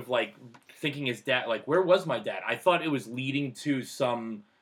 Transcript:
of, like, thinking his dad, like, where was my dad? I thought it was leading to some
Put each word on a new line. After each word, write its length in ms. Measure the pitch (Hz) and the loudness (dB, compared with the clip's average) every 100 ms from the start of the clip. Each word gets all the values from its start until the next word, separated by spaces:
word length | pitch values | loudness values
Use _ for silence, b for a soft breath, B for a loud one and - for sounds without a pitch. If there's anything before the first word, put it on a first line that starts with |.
of, 60 | 123 | 0
like, 240 | 120 110 - 123 - - - | 0 0 -6 -20 -20 -20 -8
thinking 300 | 156 139 135 | -6 -2 -2
his 140 | 117 | -2
dad, 240 | - 127 123 | 0 0 0
like, 180 | 113 - | -2 2
where 160 | 170 | 2
was 240 | 180 190 165 | 6 4 4
my 120 | 117 | -2
dad? 220 | 107 95 95 | -2 -6 -4
I 100 | 120 | 0
thought 260 | - - | 4 4
it 40 | 160 | 2
was 160 | 139 110 | -2 -2
leading 440 | 123 131 139 139 | -6 -4 -2 -2
to 300 | - 147 135 | -4 -2 -2
some 600 | 113 - 127 117 113 107 - _ | -2 -2 0 0 -4 -10 -14 _